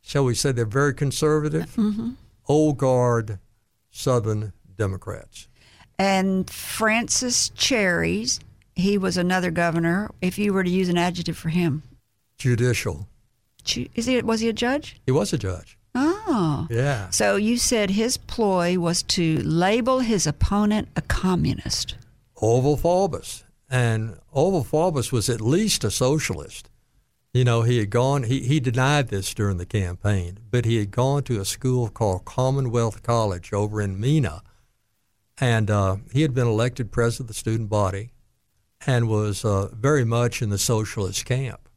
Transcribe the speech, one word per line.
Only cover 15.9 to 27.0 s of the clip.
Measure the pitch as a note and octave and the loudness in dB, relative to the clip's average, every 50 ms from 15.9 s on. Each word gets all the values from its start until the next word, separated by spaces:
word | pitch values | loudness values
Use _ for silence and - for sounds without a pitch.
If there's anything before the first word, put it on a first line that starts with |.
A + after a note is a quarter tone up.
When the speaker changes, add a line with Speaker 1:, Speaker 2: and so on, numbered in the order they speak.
| _ | _
Speaker 2:
Oh. | A#3+ C#4 D#4+ F#4 G#4 A4 A4 C#4+ A3 F3 D#3+ D3 B2+ D#3 - | 0 2 2 2 0 -2 -2 0 2 2 0 0 -2 -4 -2
Speaker 1:
Yeah. | A#2 A2+ C3 C#3+ C#3 A2 F#2+ F2+ | -2 0 0 0 0 -2 -4 -4
Speaker 2:
So | - - G#3+ G2+ - | 0 2 2 2 2
you | G3 G#3 A3 A#3+ | 2 2 0 0
said | A#3+ - - B3+ A3 G#3 F#3+ | 0 0 0 2 0 0 0
his | G3 G#3 A3 A#3+ C4 | 0 0 0 0 -2
ploy | - - - - - A3 G3+ F#3+ F3+ F3 F3 F3+ F#3 | -6 -8 -10 -4 0 0 2 2 2 2 2 0 0
was | E3+ E3 F3 - - | 0 0 -2 -2 -2
to | - - - E3+ E3 D#3+ C#3 - | -2 -2 0 2 0 0 0 0
label | - D#3 E3+ F3+ F#3+ G#3+ B3 A3+ B3+ C4 C4 | 0 0 2 2 2 2 2 2 2 2 2
his | B3+ A3 A3+ F#3 - | 2 2 0 0 0
opponent | D3+ D3 - - - G3 G#3 G#3 G#3 G#3+ G#3+ - - - | -2 0 0 0 2 2 2 2 2 2 0 -2 -2 -6
a | - - | -8 -2
communist. | - - - - F#3 F3+ F3 D3+ E3 - - - - - - - - - - - - - _ _ _ _ | -2 -2 0 2 2 2 2 0 0 -2 -4 -4 -6 -6 -4 -6 -8 -10 -16 -18 -20 -20 _ _ _ _
Speaker 1:
Orville | - - A2 A#2 B2+ B2+ D3 D3+ | -2 2 2 4 4 4 2 2
Faubus. | A#2 - E3+ F3 F3+ G3 F3+ C3+ E2+ - - - - - - _ _ _ _ | 2 2 2 4 4 2 0 -2 -6 -10 -12 -16 -16 -18 -20 _ _ _ _
And | C3 B2+ A#2+ A#2 A2+ A2 A2 A2+ - - - _ | 0 0 2 2 0 0 -2 -6 -10 -14 -20 _
Orville | - - D#3 F#3+ G3 E3 A2+ | 0 2 2 2 2 0 0
Faubus | - - D#3 E3 F#3 D#3+ C#3 A2+ - | 0 0 2 2 2 0 0 -2 0
was | - A#2 G2+ - | 0 0 0 0
at | A#2+ - | -2 0
least | A2 A#2 D3 F#3 A3 G#3 - - - | 2 2 2 2 2 2 0 0 -2
a | G#2 | -2
socialist. | - - C3 B2+ D3 D#3+ - - F2+ D2 C#2+ - - - - - _ _ _ _ _ _ | 0 0 2 2 2 0 0 -4 -6 -6 -8 -14 -16 -18 -20 -20 _ _ _ _ _ _